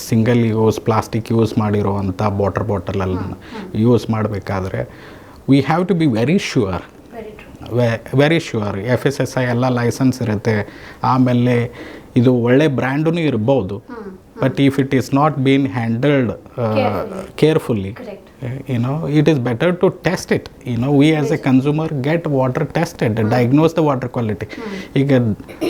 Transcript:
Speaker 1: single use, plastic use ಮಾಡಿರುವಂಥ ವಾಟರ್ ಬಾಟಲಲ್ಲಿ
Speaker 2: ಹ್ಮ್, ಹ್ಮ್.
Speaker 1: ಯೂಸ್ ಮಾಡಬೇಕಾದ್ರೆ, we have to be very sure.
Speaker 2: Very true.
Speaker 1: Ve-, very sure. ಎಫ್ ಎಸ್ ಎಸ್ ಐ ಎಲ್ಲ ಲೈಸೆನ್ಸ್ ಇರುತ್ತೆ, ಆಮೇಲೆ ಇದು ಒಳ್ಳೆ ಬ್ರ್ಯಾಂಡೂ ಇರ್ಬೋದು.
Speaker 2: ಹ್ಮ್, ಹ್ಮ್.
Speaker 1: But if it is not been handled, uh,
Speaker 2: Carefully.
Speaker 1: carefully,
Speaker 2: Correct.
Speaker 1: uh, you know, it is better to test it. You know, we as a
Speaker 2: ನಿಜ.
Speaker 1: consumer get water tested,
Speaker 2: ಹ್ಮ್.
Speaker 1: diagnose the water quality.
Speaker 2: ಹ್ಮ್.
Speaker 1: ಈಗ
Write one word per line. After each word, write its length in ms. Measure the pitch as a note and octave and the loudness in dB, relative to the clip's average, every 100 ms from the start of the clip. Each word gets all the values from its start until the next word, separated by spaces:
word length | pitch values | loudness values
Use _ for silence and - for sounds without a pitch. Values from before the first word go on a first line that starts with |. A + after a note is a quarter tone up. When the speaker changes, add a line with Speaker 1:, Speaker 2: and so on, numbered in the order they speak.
| - | 0
Speaker 1:
single 520 | A2+ A2 A#2+ A#2 A2 A2 | 2 4 4 2 2 2
use, 240 | G#2+ - | 2 0
plastic 520 | A2 - D#2 - A2+ | 0 0 -6 -2 0
use 180 | A2 - | 2 0
ಮಾಡಿರುವಂಥ 600 | G#2+ G#2 F#2+ G2+ G2 F#2 | 0 0 0 -2 -4 -2
ವಾಟರ್ 420 | G#2+ G2 G2 - | -2 0 0 0
ಬಾಟಲಲ್ಲಿ 520 | G#2 G2+ - G2 F#2 F#2 | -2 -4 -4 -4 -2 -4
Speaker 2:
ಹ್ಮ್, 180 | F2+ | -6
ಹ್ಮ್. 420 | - - - F#2+ G#2+ | -10 -14 -14 -8 0
Speaker 1:
ಯೂಸ್ 340 | A2+ A#2+ - | 4 2 2
ಮಾಡಬೇಕಾದ್ರೆ, 1040 | A2 G#2 G2+ - G2 F#2+ - - - - - - - - | -2 -2 -4 -6 -6 -4 -6 -8 -12 -20 -20 -20 -8 2
we 100 | C#3 | 2
have 320 | C3 D#3+ F#3 | 4 0 0
to 60 | F3+ | 2
be 120 | D#3 | 2
very 260 | G#2+ B2 F#3+ | 2 2 0
sure. 340 | - - G2 | 0 -2 -2
Speaker 2:
Very 120 | F2 - - - A#3 | -4 -8 -20 -20 -16
true. 580 | - - - - - A2+ | -16 -16 -20 -18 -6 -2
Speaker 1:
Ve-, 420 | A#2+ A2 - C3+ | 0 -2 -2 0
very 200 | D3 E3 - | 2 2 -2
sure. 280 | A2+ G#2 G2 | -6 -4 -4
ಎಫ್ 280 | A2+ A#2+ C#3+ | -2 0 0
ಎಸ್ 140 | C#3 | -2
ಎಸ್ 160 | C3 C3 | -4 -2
ಐ 60 | |
ಎಲ್ಲ 260 | B2 A#2+ B2+ | -2 0 0
ಲೈಸೆನ್ಸ್ 520 | A#2+ A#2+ - C3 B2 | 0 -2 0 0 0
ಇರುತ್ತೆ, 480 | A2+ G2+ - G#2+ G2+ - - - | -2 -2 -2 -2 -4 -12 -20 -4
ಆಮೇಲೆ 680 | A#2+ B2+ B2 B2 B2 A#2+ A#2 - - - - B2+ | 0 2 2 2 2 0 -2 -8 -18 -18 -4 2
ಇದು 200 | A#2+ B2 | 4 4
ಒಳ್ಳೆ 320 | A#2 C3 D#3 | 4 4 4
ಬ್ರ್ಯಾಂಡೂ 440 | B2+ B2+ C#3+ D#3+ | 2 -2 0 0
ಇರ್ಬೋದು. 640 | E3+ D#3 A#2 A2 - F#2 G2+ | 0 0 0 2 0 0 -8
Speaker 2:
ಹ್ಮ್, 200 | - A#3+ | -10 -14
ಹ್ಮ್. 200 | G3 - - - | -14 -16 -16 -4
Speaker 1:
But 120 | C3+ | -2
if 220 | C3 C#3 | 2 2
it 140 | C3+ C3+ | 2 0
is 160 | C3+ | 0
not 300 | - C#3 D#3 | 0 2 2
been 280 | C#3 C3 C3+ | 2 2 2
handled, 640 | C#3 B2 A#2 A#2 C#3+ C#3+ A#2 | 2 -2 -2 0 2 2 0
uh, 80 | F#2+ - - | -4 -10 -4
Speaker 2:
Carefully. 920 | A2+ G#2+ - - - - - - D3+ | 0 2 0 -2 -6 -10 -8 0 2
Speaker 1:
carefully, 400 | D#3+ - A2 F#2+ | 2 0 -4 -4
Speaker 2:
Correct. 300 | A#2+ - - - - B2+ | -10 -14 -16 -20 -12 -10
Speaker 1:
uh, 300 | B2+ - A#2+ | -10 -4 -2
you 100 | B2 | -2
know, 340 | D3 D#3+ D3+ | -2 0 2
it 160 | D3+ D3 | 4 2
is 100 | B2 | 0
better 240 | A#2+ E3+ | 0 0
to 180 | F3+ F#3 | 2 0
test 440 | - - F#3 - | 0 -2 -2 -2
it. 400 | - - - - | -4 -4 -14 -6
You 120 | A#2 | -2
know, 100 | C3 | 2
we 260 | C#3+ D3+ D#3 | 4 4 4
as 60 | D3 | 0
a 40 | |
Speaker 2:
ನಿಜ. 100 | D3 D3 | -2 2
Speaker 1:
consumer 400 | C3 C#3 D3+ D#3+ | 2 2 -2 -2
get 440 | D3 C#3 E3+ D#3+ C3+ | -2 0 0 0 0
water 300 | C3 B2+ - | 0 0 -2
tested, 540 | - E3+ - B2+ A2 | -2 -2 -2 -2 0
Speaker 2:
ಹ್ಮ್. 120 | G#2+ | 2
Speaker 1:
diagnose 480 | B2 A#2+ C#3+ D#3+ D#3+ | 2 4 4 4 4
the 80 | D3+ | 0
water 220 | C3 B2+ | 0 -4
quality. 320 | B2+ A2+ G#2 - | -4 -4 -4 -8
Speaker 2:
ಹ್ಮ್. 520 | - A2 F#2+ - C#3+ | -10 -10 -10 -4 0
Speaker 1:
ಈಗ 160 | C#3 C3 A#2 G2+ - - | 2 4 2 -2 -8 -6